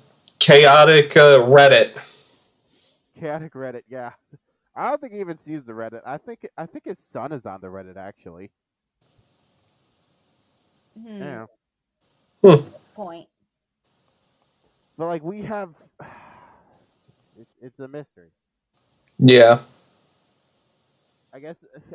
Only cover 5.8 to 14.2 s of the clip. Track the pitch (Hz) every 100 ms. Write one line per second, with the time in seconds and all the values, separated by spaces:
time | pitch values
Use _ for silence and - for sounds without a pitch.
5.8 | 113 113 - 147 - 226 - - 160 302
6.8 | - 185 _ 131 123 151 110 95 92 95
7.8 | 92 92 95 - - 85 98 _ _ _
8.8 | _ _ _ _ _ _ _ _ _ _
9.8 | _ _ _ _ _ _ _ _ _ _
10.8 | _ - 226 208 147 120 113 _ _ _
11.8 | _ _ _ _ _ _ 202 151 147 _
12.8 | _ - 190 170 _ _ _ _ _ _
13.8 | _ _ _ _